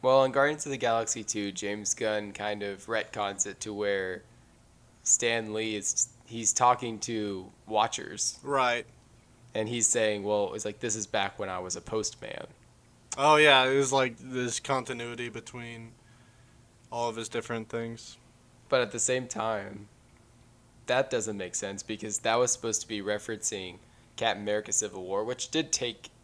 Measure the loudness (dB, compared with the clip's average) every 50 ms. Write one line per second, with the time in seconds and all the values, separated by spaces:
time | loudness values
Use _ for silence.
0 | 4 6 6 6 6 6 4 4 4 4 2 0 -4 -6 -4 -2 0 2 2 2
1 | 2 0 -4 -6 -4 -4 -4 -2 -2 -4 -4 -4 -4 -4 -4 -4 -2 -4 -2 -2
2 | 0 0 0 0 -2 -6 -8 -6 -6 -4 -4 -4 -6 -6 -8 -8 -8 -4 -2 -2
3 | -2 -2 -4 -4 -2 -2 -2 -4 -4 -6 -6 -10 -8 -8 -4 -2 0 0 0 0
4 | 0 -2 -6 -8 -10 -16 -20 -20 -20 -20 -20 -20 -20 -20 -20 -20 -20 -20 -20 -12
5 | -2 0 0 2 2 2 2 0 -2 -2 -4 -2 -2 -2 -2 -2 -2 -2 -2 -2
6 | -2 -4 -6 -20 -20 -10 -8 -4 -2 0 2 4 6 6 6 4 2 -6 -6 -6
7 | -6 -4 -2 -2 -2 -2 -4 -6 -8 -12 -18 -20 -12 -2 2 2 2 2 0 -6
8 | -8 -8 -6 -4 -4 -4 -4 -6 -6 -2 0 2 4 4 2 0 -2 -8 -16 -20
9 | -20 -20 -20 -20 -20 _ -20 -20 -20 -8 -4 -4 -2 -2 0 0 2 2 4 4
10 | 2 2 2 0 0 0 2 2 0 0 -2 -4 -6 -6 -6 -4 -4 -4 -4 -4
11 | -6 -2 -2 0 0 0 -2 -6 -6 -6 -4 -6 -6 -6 -8 -10 -8 -4 -4 -2
12 | -2 -4 -6 -8 -14 -12 -10 -10 -12 -14 -16 -20 -20 -20 -20 -20 -20 -20 -20 -20
13 | -12 -12 -4 2 6 8 10 10 10 10 10 10 8 6 6 4 4 4 4 4
14 | 4 4 0 -6 -14 -8 -4 -2 -2 -2 -2 -4 -2 0 0 0 0 -2 -6 -6
15 | -6 -8 -6 -6 -6 -6 -8 -10 -12 -12 -12 -12 -12 -10 -12 -12 -14 -16 -18 -20
16 | -20 -20 -20 -20 -20 -20 -20 -20 -20 -20 -20 -20 -20 -20 -20 -20 -18 -8 -2 0
17 | 0 0 0 -2 -6 -4 -4 -4 -4 -2 -4 -4 -4 -4 -4 -4 -4 -4 -8 -10
18 | -14 -18 -18 -20 -20 -20 -20 -20 -20 -20 -20 -20 -6 2 2 2 2 2 0 -2
19 | 0 2 2 2 0 -4 -4 -2 0 0 0 -2 -4 -6 -10 -14 -16 -16 -20 -20
20 | -20 -20 -20 -20 -20 -20 -20 -20 -20 -20 -20 -20 -20 -20 -20 -20 -4 0 2 2
21 | 2 2 0 -2 -2 -2 -4 -6 -6 -6 -6 -6 -6 -6 -6 -8 -8 -8 -8 -6
22 | -6 -6 -6 -2 0 2 4 4 4 2 2 -2 -2 -4 -2 -4 -4 -4 -6 -6
23 | -2 -2 -2 -2 -2 -6 -8 -4 -4 -4 -4 -4 -8 -8 -12 -14 -20 -20 -20 -20
24 | -20 -18 -6 0 0 0 0 0 0 0 0 0 0 0 -2 -2 -2 -2 -6 -8
25 | -6 -2 -2 -2 0 -2 -4 -6 -6 -2 -2 -2 0 0 -2 -2 -2 -4 -6 -6
26 | -14 -20 -20 -20